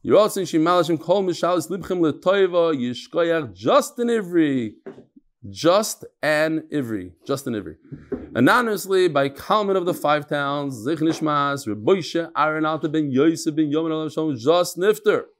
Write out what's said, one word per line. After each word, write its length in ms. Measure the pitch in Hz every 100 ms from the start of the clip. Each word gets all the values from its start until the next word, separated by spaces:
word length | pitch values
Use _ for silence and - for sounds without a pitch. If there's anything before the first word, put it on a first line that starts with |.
You're 160 | - 156
also 220 | 214 202
in 60 | 170
Shimalashim 540 | 165 160 180 165 165
Kol 220 | - 202
Mishalis 480 | 185 165 170 180 -
Libchem 300 | 190 - 180
Letoiva 760 | 160 147 180 196 185 175 165
Yishkoyach 800 | 143 123 120 - 160 170 165 131
Justin 560 | 92 117 269 - - 240
Ivry. 640 | 226 180 175 151 131 110 - - - - _ _ _ 104
Just 560 | 98 160 196 220 - - _
an 420 | 143 151 160 160 160
Ivry. 400 | 147 120 104 90 -
Justin 300 | - 135 135
Ivry. 220 | 110 82 73 _ - - - -
Anonymously 720 | 113 135 233 233 196 185 190 180
by 220 | 139 139
Kalman 480 | 139 - 208 196 190
of 100 | 175
the 80 |
Five 340 | 156 147 151 147
Towns, 460 | 147 143 143 143
Zich 240 | 127 113 160
Nishmas, 680 | 160 156 156 147 143 143 113
Reb 160 | 104
Moshe 440 | 117 190 151 170 165 -
Aaron 280 | 151 156
Alta 240 | 156 156 165
ben 240 | 156 147
Yosef 420 | 127 160 160 160
ben 160 | 151 151
Yomen 220 | 151 165
Alav 200 | 156 156
Shalom, 240 | 156 156 127
just 400 | 120 175 175 170
Nifter. 500 | 196 214 214 147 -